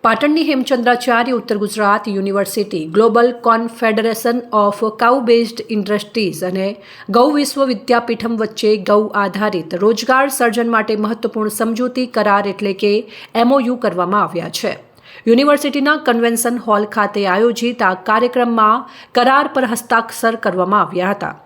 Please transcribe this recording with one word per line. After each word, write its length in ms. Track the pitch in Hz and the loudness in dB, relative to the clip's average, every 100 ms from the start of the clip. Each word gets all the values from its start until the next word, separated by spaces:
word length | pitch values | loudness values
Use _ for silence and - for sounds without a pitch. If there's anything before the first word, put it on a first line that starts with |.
| 233 | 2
પાટણની 360 | 226 294 311 | 2 2 2
હેમચંદ્રાચાર્ય 880 | 302 262 254 254 240 240 254 233 240 | 0 -2 0 0 2 0 2 0 0
ઉત્તર 240 | 240 - 208 | -2 -4 -4
ગુજરાત 520 | 202 214 202 208 214 | -4 -2 0 0 -2
યુનિવર્સિટી, 800 | 196 196 196 196 - 202 180 156 | -4 -2 -2 -2 -4 -4 -6 -2
ગ્લોબલ 460 | 185 226 226 240 | 2 4 4 2
કોન્ફેડરેશન 1080 | 247 233 226 233 - 226 220 220 220 233 240 240 | 2 0 0 -2 -2 0 0 -2 -2 -2 -2 -2
ઓફ 320 | 214 208 202 | 0 0 0
કાઉ 360 | 220 214 240 269 | -4 2 2 2
બેઝડ 400 | 233 233 226 - - | 4 2 2 -6 -6
ઇન્ડસ્ટ્રીઝ 760 | 214 196 208 - 233 196 151 | -4 -2 -4 -2 -4 -4 -4
અને 320 | 185 190 190 220 - - - | -6 -4 -4 -6 -18 -18 0
ગૌ 200 | 226 277 | 4 4
વિશ્વ 340 | 294 285 277 | 2 -2 0
વિદ્યાપીઠમ 720 | 269 220 - 240 240 226 226 226 | 0 -2 0 0 0 -4 -4 -4
વચ્ચે 400 | 220 220 214 214 | -4 0 0 0
ગૌ 300 | 180 208 214 | 2 2 2
આધારિત 680 | 208 196 196 214 190 160 | -2 -2 -2 -2 -2 -6
રોજગાર 540 | 175 202 226 226 262 277 | 0 0 0 2 2 2
સર્જન 420 | 269 240 226 233 | 0 0 0 0
માટે 260 | 226 214 214 | 0 0 -2
મહત્વપૂર્ણ 520 | 214 226 214 220 214 | -2 -4 -6 -4 -4
સમજૂતી 580 | 208 226 226 247 247 247 | -2 -4 -2 -4 -4 -2
કરાર 420 | 220 208 202 202 | 0 2 2 0
એટલે 240 | 190 202 | -4 -6
કે 360 | 190 208 208 - - - | -2 0 0 -2 -18 -6
એમ 180 | 226 240 | 0 4
ઓ 60 | 277 | 2
યુ 160 | 240 247 | 2 -2
કરવામાં 460 | 214 175 175 208 | -2 -2 0 0
આવ્યા 260 | 170 175 165 | 0 -4 -8
છે. 280 | - 208 - - _ - - 226 | -6 -6 -8 -14 _ -20 -6 2
યુનિવર્સિટીના 720 | 233 285 285 285 285 277 311 | 4 4 2 0 0 0 0
કન્વેન્શન 600 | 302 233 233 233 240 240 | 0 2 0 0 -2 -4
હોલ 280 | 226 208 | 0 0
ખાતે 420 | 208 220 208 208 196 | 0 -2 -2 0 0
આયોજિત 560 | 185 233 233 240 240 | 2 0 0 -4 0
આ 120 | 196 | 0
કાર્યક્રમમાં 920 | 185 - 220 247 247 240 226 214 240 - - - | 0 0 0 2 0 0 2 4 2 -4 -20 -4
કરાર 360 | 247 247 269 294 | 2 4 4 2
પર 100 | 269 | -2
હસ્તાક્ષર 720 | 247 233 - 233 233 - 226 226 | -2 -4 0 0 0 -2 -2 0
કરવામાં 440 | 214 185 180 202 | -2 0 0 2
આવ્યા 300 | 160 180 180 | 0 0 -2
હતા. 240 | 202 160 - | -2 -6 -10